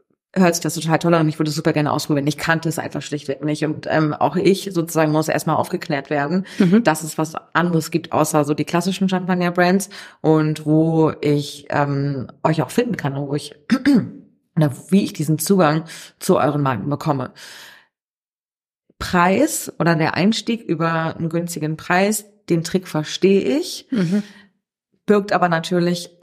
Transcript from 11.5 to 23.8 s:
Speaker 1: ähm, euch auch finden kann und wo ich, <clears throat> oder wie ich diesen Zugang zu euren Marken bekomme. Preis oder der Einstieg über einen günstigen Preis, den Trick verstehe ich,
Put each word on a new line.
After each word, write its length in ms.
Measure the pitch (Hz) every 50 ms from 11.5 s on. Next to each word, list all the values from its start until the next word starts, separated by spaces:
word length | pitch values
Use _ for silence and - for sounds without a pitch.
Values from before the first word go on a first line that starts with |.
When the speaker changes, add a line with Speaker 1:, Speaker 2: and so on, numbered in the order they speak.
| - 143 143 -
Speaker 1:
ähm, 640 | - 143 143 143 143 139 139 143 139 135 113 - - _ -
euch 200 | - 160 160 131
auch 100 | - -
finden 240 | 233 247 247 185
kann 200 | - - 139 139
und 120 | 139 143 135
wo 60 | 143
ich, 180 | 147 - - - _ _ -
<clears throat> 880 | 233 269 254 277 285 - 123 113 - - - _ _ _ _ _ -
oder 160 | 165 156 147 120 - - -
wie 140 | 185 202 202
ich 80 | 196 -
diesen 260 | - 151 143 156 151
Zugang 460 | - - 202 185 175 147 156 160 160 160 - - - - _ -
zu 180 | - - 185
euren 260 | - - 147 143 147 143
Marken 280 | 135 127 113 - 143
bekomme. 400 | 143 143 - 160 143 131 127 - - - - - - - - - - - _ _ _ _ _ _ _ _ _ _ _ _ _ _ _ _ _ _ _ _ _ _ _ -
Preis 760 | - - - 175 175 185 190 226 294 320 - - - - - -
oder 160 | 170 165 170
der 200 | 156 160 135 -
Einstieg 480 | - 170 208 226 - - - 233 220 -
über 520 | - 170 165 165 165 165 160 160 160 -
einen 120 | - 165 160
günstigen 480 | 165 170 175 170 - 160 156 151 156
Preis, 480 | 156 - - 180 180 196 208 214 - - - _ _ _ -
den 160 | 175 165 160
Trick 240 | - - 185 185 -
verstehe 520 | - 156 151 - - - - 190 196 190 - - 254 302
ich, 280 | 359 - - -